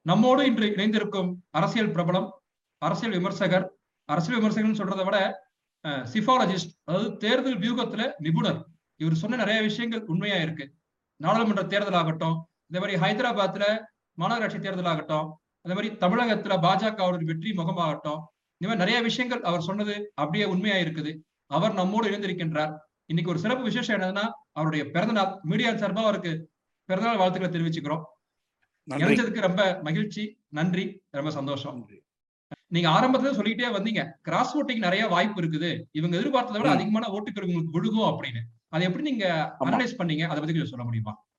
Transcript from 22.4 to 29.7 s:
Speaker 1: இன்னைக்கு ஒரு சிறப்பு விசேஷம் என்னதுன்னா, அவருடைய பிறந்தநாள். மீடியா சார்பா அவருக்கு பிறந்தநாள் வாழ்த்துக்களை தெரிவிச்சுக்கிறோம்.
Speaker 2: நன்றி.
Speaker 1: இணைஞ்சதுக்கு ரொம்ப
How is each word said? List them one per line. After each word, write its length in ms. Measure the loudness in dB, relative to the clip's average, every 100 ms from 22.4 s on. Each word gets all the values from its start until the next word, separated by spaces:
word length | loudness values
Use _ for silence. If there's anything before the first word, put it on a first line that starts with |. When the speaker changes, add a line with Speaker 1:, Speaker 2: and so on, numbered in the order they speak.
| -2 -2 -2 -4 _ _ _
Speaker 1:
இன்னைக்கு 260 | -2 0
ஒரு 80 | -2
சிறப்பு 240 | 0 0
விசேஷம் 380 | 0 -2 -2 0
என்னதுன்னா, 280 | 0 -2 -4 -6 _
அவருடைய 380 | -2 0 0 -2
பிறந்தநாள். 500 | 0 2 2 2 0
மீடியா 300 | -2 0 2
சார்பா 280 | 0 -2 0
அவருக்கு 500 | 0 0 -2 -6 -8 _ _ _ -4
பிறந்தநாள் 320 | 0 0 4
வாழ்த்துக்களை 380 | 2 2 -2 0
தெரிவிச்சுக்கிறோம். 480 | -2 -2 -4 -4 -6 _ _ _ _ _ _ _
Speaker 2:
நன்றி. 220 | -6 2 4
Speaker 1:
இணைஞ்சதுக்கு 360 | 4 4 2
ரொம்ப 380 | 2 4 2